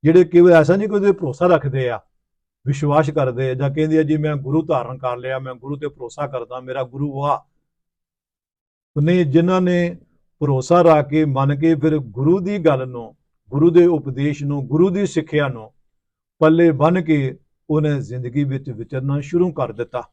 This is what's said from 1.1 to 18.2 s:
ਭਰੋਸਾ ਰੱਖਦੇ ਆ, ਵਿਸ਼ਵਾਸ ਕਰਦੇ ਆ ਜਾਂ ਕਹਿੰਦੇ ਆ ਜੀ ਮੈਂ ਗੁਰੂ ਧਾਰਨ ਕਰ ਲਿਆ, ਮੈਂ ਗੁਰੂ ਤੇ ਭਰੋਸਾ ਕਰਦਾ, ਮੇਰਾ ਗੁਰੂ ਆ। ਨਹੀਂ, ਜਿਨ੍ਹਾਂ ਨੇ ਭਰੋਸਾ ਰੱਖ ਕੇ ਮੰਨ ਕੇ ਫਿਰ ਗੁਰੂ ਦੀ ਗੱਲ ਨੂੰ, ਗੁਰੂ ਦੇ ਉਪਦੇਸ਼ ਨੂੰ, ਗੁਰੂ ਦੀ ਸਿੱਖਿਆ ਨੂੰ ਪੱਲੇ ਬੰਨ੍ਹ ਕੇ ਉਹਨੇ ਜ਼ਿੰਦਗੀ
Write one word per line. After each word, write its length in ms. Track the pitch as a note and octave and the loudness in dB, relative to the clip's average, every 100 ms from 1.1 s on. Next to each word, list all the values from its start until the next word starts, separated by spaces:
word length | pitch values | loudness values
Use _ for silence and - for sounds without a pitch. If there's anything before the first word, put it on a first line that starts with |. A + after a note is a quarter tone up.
ਭਰੋਸਾ 360 | G3 D#3+ - F3 | 0 -4 -2 2
ਰੱਖਦੇ 420 | E3 C#3 C3+ B2+ | 2 0 -4 -4
ਆ, 100 | A2+ _ _ _ _ _ _ C3+ | -6 _ _ _ _ _ _ -6
ਵਿਸ਼ਵਾਸ 420 | C#3 D3 D3 D3+ | -2 0 2 2
ਕਰਦੇ 400 | D3+ C3 A#2+ C3 | 0 -2 -2 -4
ਆ 40 | |
ਜਾਂ 160 | B2+ C#3+ | -2 -4
ਕਹਿੰਦੇ 300 | C#3 D#3 D#3 | -2 0 2
ਆ 40 | |
ਜੀ 140 | D3+ D#3 | 2 0
ਮੈਂ 180 | D3+ D3 | -2 -4
ਗੁਰੂ 260 | C3 D#3 | -2 -4
ਧਾਰਨ 360 | D#3+ D3 A#2 C3 | 0 -4 -4 -8
ਕਰ 200 | B2+ B2 | -8 -6
ਲਿਆ, 220 | B2+ C3 | -8 -8
ਮੈਂ 160 | C3 B2 | -10 -14
ਗੁਰੂ 200 | B2+ C#3+ | -12 -10
ਤੇ 120 | D3 | -10
ਭਰੋਸਾ 400 | C#3+ A#2+ - C#3+ | -12 -16 -10 -10
ਕਰਦਾ, 320 | C3 A#2 B2 | -8 -10 -14
ਮੇਰਾ 240 | B2+ C3 | -10 -8
ਗੁਰੂ 420 | B2+ C3 D3 C#3 C#3+ | -8 -8 -8 -6 -4
ਆ। 200 | B2+ _ _ _ _ _ _ _ _ _ _ _ _ _ _ _ - | -4 _ _ _ _ _ _ _ _ _ _ _ _ _ _ _ -2
ਨਹੀਂ, 240 | D3+ F3+ E3 | 0 2 2
ਜਿਨ੍ਹਾਂ 360 | C3+ E3+ F#3 | 2 2 0
ਨੇ 360 | F3+ F3 F3 F3 _ _ _ _ | 0 0 -2 -6 _ _ _ _
ਭਰੋਸਾ 420 | C#3+ C3+ B2+ F3 | -2 -2 2 4
ਰੱਖ 260 | E3+ D#3 C#3+ | 6 4 2
ਕੇ 180 | D3+ D3+ | 0 0
ਮੰਨ 340 | C3 C#3 C#3+ | 0 0 0
ਕੇ 160 | E3 D#3+ | 0 2
ਫਿਰ 220 | D#3 D3+ | 0 -2
ਗੁਰੂ 420 | B2 G2+ C#3+ F#3+ | -6 -2 2 2
ਦੀ 180 | F#3 G#3 | 0 0
ਗੱਲ 320 | D#3 C3+ C3 | 0 0 -4
ਨੂੰ, 260 | B2 A2+ _ _ _ _ | -12 -16 _ _ _ _
ਗੁਰੂ 200 | C#3 E3 | 2 4
ਦੇ 160 | E3+ F3 | 6 4
ਉਪਦੇਸ਼ 580 | D#3+ C#3 B2+ C#3+ C#3+ | 2 -4 -4 -4 -4
ਨੂੰ, 240 | C#3+ C#3+ C3+ | -6 -6 -4
ਗੁਰੂ 220 | D3+ F#3+ | 0 2
ਦੀ 160 | F#3 G3 | 2 -2
ਸਿੱਖਿਆ 420 | - D3+ D3+ C#3 | -4 -2 -2 -2
ਨੂੰ 260 | A#2+ A2 _ _ _ _ _ _ _ | -6 -16 _ _ _ _ _ _ _
ਪੱਲੇ 320 | D#3 E3 E3+ | 2 4 4
ਬੰਨ੍ਹ 280 | C#3+ D3+ F#3 | 4 0 0
ਕੇ 380 | D#3 D3+ C3+ - _ _ _ | 0 -2 -2 -8 _ _ _
ਉਹਨੇ 320 | D3+ D3+ C#3+ | -2 -2 -4
ਜ਼ਿੰਦਗੀ 420 | C#3 B2+ | -6 -10